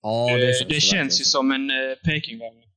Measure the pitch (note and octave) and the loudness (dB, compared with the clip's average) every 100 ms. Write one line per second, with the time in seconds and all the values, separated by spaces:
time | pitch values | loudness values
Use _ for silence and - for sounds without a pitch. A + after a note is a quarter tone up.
0 | G#2+ A2+ B2 B2 B2 B2+ C3 D3+ - G3+ | -2 0 2 2 2 2 0 0 2 2
1 | C3+ - - C#3+ C3+ C3+ C#3 C3 C3 C3 | 0 0 0 2 2 0 0 -2 -2 -2
2 | E3 D3+ C#3+ A2+ A#2 A2+ _ | -2 -2 -4 -12 -14 -16 _